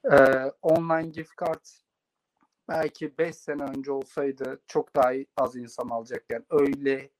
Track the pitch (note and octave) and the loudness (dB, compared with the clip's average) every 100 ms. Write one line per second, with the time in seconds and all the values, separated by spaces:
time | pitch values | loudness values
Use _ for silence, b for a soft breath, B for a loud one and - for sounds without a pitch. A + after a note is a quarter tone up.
0 | C4+ C#3+ C3+ C3+ C3+ - E3 D#3+ E3 D#3+ | 6 8 8 6 -2 -2 2 2 2 -2
1 | E3 D#3+ D#3+ - E3+ D#3+ - _ _ _ | -2 -10 -14 -6 -6 -6 -10 _ _ _
2 | _ _ _ _ _ _ - D#3+ D#3 - | _ _ _ _ _ _ -6 -4 -4 -6
3 | D#3 C#3+ E3+ D#3 - C#3+ C#3 C3+ C3+ C3+ | -12 -4 -4 -4 -10 -8 -6 -8 -6 -6
4 | C#3+ - C#3 C3+ C3 C#3 _ D3+ - D3 | -6 -4 -4 -4 -10 -10 _ -4 -2 2
5 | B2+ C3 C#3+ - - B2 A#2 - B2 A#2 | 2 0 -6 -4 -4 -4 -14 -10 -8 -8
6 | A2+ A#2+ _ A2+ _ D3+ C#3+ C#3 C#3 C3+ | -8 -14 _ -10 _ 2 2 0 -2 -4
7 | C#3 | -8